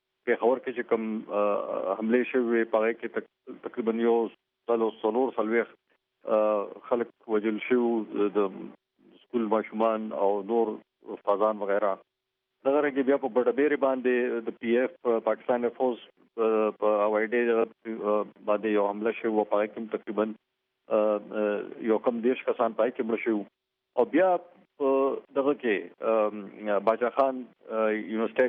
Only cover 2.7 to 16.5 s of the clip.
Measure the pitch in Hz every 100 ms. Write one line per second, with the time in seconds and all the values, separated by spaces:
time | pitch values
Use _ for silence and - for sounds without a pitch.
2.7 | 110 110 113 113 110 - _ - - 117
3.7 | - 113 113 117 117 107 - _ _ -
4.7 | 117 110 107 110 117 131 - 107 117 107
5.7 | - _ _ _ _ - 110 107 104 98
6.7 | 101 - 123 113 _ - 107 110 104 -
7.7 | 123 120 113 104 101 104 101 98 98 95
8.7 | - _ _ _ - _ 120 110 110 104
9.7 | 110 113 110 110 85 98 104 98 117 107
10.7 | - - _ - 98 - 98 107 104 98
11.7 | 101 101 95 _ _ _ _ _ _ 135
12.7 | 147 147 135 127 139 135 117 120 120 147
13.7 | 143 135 131 123 123 123 117 113 - 117
14.7 | 117 127 - 123 113 110 110 - 120 117
15.7 | 117 131 113 - _ _ - 113